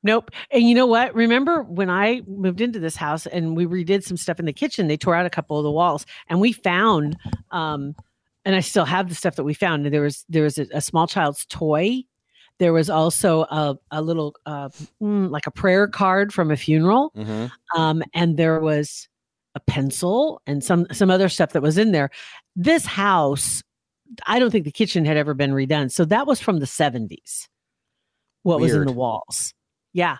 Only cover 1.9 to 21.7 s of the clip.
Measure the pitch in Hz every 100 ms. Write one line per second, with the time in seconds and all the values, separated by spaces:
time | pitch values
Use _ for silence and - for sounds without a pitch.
1.9 | 180 208 247 - 196 190 180 240 220 160
2.9 | - 151 160 - 180 160 165 175 185 170
3.9 | 196 - 175 - 165 165 139 269 - 165
4.9 | 151 - 170 180 - - 151 151 151 175
5.9 | 147 - - - 175 226 220 185 180 220
6.9 | 175 147 165 - - - 180 160 147 139
7.9 | 151 - _ _ _ 190 190 - 202 143
8.9 | 185 185 170 - - 143 147 185 156 143
9.9 | 147 147 143 - 160 151 147 139 151 -
10.9 | 165 170 196 151 147 - - 160 151 190
11.9 | 254 - _ _ _ _ _ 175 165 156
12.9 | 156 160 - 196 160 160 156 147 139 _
13.9 | 151 160 165 151 - - 147 139 - 151
14.9 | _ 208 208 190 147 - - 196 185 202
15.9 | - 196 190 202 196 160 147 - 156 170
16.9 | 233 302 208 214 214 123 - _ 170 160
17.9 | 160 - 165 170 156 160 160 156 151 151
18.9 | - - _ _ _ _ - - 143 135
19.9 | - 180 220 311 - - 143 - 175 170
20.9 | - 190 185 190 - 165 165 147